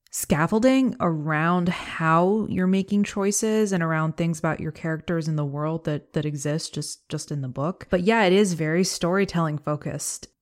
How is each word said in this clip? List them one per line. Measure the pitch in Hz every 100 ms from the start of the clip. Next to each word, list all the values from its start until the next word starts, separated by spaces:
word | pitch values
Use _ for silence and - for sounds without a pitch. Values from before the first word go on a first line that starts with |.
| _
scaffolding | - - 151 165 220 254 269 254 -
around | 175 160 151 151 165 180 175
how | - - - 160 165 180 214 -
you're | 185 185
making | 190 190 202 202
choices | 208 196 202 220 220 208
and | 190
around | 165 160 160 156
things | 165 160
about | 160 151
your | 156
characters | - 165 160 - 165 156
in | 151
the | 143
world | 143 151 160 160
that, | 147 -
that | 160 151
exist | 147 147 156 -
just, | 147 151 - -
just | 151 -
in | 147
the | 135
book. | 127 151 185 -
But | 180
yeah, | 180 226
it | 190
is | 190 208
very | 160 156 165
storytelling | 190 - 170 190 190 170 160 151
focused. | - 151 151 143 - - - _